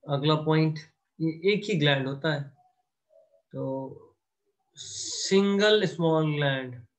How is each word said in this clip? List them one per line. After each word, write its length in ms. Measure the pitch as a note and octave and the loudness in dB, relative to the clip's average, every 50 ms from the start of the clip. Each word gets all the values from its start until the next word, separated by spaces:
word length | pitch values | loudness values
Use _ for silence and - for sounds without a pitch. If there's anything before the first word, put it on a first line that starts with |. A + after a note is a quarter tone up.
| _ | _
अगला 320 | - C#3+ C#3 C#3+ D3+ D#3 D3+ D3+ | -2 -4 0 2 2 2 2 2
point, 340 | D#3 D#3 D#3 D#3 D#3 D#3 - - - _ _ _ _ _ _ | 2 4 4 4 2 0 -4 -10 -18 _ _ _ _ _ _
ये 100 | D#3+ D#3+ D#3 E3 E3 F#3+ | -4 -4 -4 0 0 0
एक 120 | G#3 G3 G#3 | 0 0 0
ही 100 | - G#3+ E3 | -2 0 2
gland 280 | D3 D3 C#3+ C3+ C3 C3 | 2 2 2 2 0 -4
होता 240 | C#3 C#3 - D#3+ D3+ | -6 -4 -2 -2 -2
है, 80 | C#3+ C#3 - - _ _ _ _ _ _ _ _ _ _ _ _ - _ _ _ _ _ _ - | -2 -4 -10 -14 _ _ _ _ _ _ _ _ _ _ _ _ -20 _ _ _ _ _ _ -12
तो 600 | C3+ C3+ C3+ C3+ C3+ C3+ C3 - - - - _ _ _ _ _ _ _ _ _ _ _ _ _ - | -8 -6 -6 -6 -6 -8 -10 -14 -18 -20 -20 _ _ _ _ _ _ _ _ _ _ _ _ _ -20
single 1080 | - - - - - - - - - - F#3+ G3 G3 G3+ G3+ G3+ G#3 G#3+ G#3+ G#3+ G3 | -18 -16 -12 -12 -10 -8 -8 -6 -4 2 2 2 4 4 2 2 4 4 4 4 2
small 460 | E3+ - E3 E3+ E3 D#3+ D#3+ D#3 D3+ D3 | 0 -2 0 0 2 2 2 2 0 0
gland 400 | D3 D3 C#3 C3+ C3 C3 B2+ B2 B2 - _ _ | 0 0 0 0 -2 -6 -8 -12 -16 -18 _ _